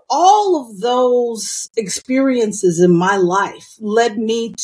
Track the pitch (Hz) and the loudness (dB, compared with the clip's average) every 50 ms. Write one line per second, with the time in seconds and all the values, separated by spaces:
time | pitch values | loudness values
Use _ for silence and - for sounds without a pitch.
0 | _ _ 269 294 339 381 415 427 415 392 359 302 254 233 214 180 214 240 247 254 | _ _ 0 2 4 4 4 4 4 0 0 -2 -2 -8 -12 -6 -4 -2 0 2
1 | 254 247 247 247 240 233 226 214 208 - - - - - _ - 220 180 - - | 2 2 2 0 0 -2 -6 -8 -10 -10 -10 -10 -12 -8 _ -8 -6 -6 -10 -10
2 | - - 254 269 269 269 254 247 226 208 180 - - 180 165 165 180 180 175 170 | -6 -2 -2 0 0 0 2 0 0 -2 -2 0 0 0 2 4 4 4 4 4
3 | 180 190 202 196 185 175 185 196 196 - - - - - - - 220 208 208 226 | 2 0 2 2 0 0 0 0 -2 -4 -8 -16 -20 -20 -20 -12 -8 -2 0 2
4 | 233 233 208 220 220 220 226 233 233 226 - - | 2 0 0 -4 -4 -4 -2 -4 -4 -8 -8 -10